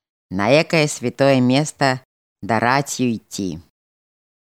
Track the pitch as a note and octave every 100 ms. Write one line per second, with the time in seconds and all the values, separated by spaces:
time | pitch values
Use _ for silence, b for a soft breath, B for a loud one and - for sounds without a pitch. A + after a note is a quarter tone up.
0 | _ _ - F#2 G#2 C#3+ E3 E3+ D3+ -
1 | A#2+ - C#3 C3+ B2 C3 D3+ - C#3 B2+
2 | _ _ _ - - A2 A#2 C3+ C#3+ -
3 | B2+ A2 _ - F#2+ D#2+ - _ _ _
4 | _ _ _ _ _